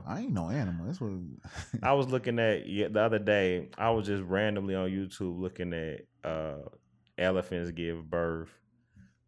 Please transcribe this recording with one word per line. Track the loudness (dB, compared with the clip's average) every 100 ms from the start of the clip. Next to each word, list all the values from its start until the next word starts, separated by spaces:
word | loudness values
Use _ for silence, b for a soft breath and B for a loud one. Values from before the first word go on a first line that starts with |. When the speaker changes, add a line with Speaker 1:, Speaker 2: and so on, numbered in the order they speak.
| -8
Speaker 1:
I | -6
ain't | -2
no | -2 -2
animal. | -2 -2 -4 -6
That's | -6
what | -6 -6 -8 -14 -14
<laughs> | -12 -8 -2
Speaker 2:
I | 2
was | 2 2
looking | 0 0 2
at, | 4 2 0
yeah, | 0 2
the | 4
other | 6 4
day. | 4 6 6 2 -4 0
I | 2
was | 2 0
just | -2
randomly | 2 2 2 0 0
on | 0 0
YouTube | -2 -4 -4 -4 -4
looking | -6 -4 -4
at, | -4 -4 -8 -14 _ -4
uh, | -4 -4 -6 -12 -18 _ _ _ 0
elephants | 2 2 0 -4 -4
give | -4 -4 -4 -2
birth, | 0 0 -2 -6 -16 _ _ b b b b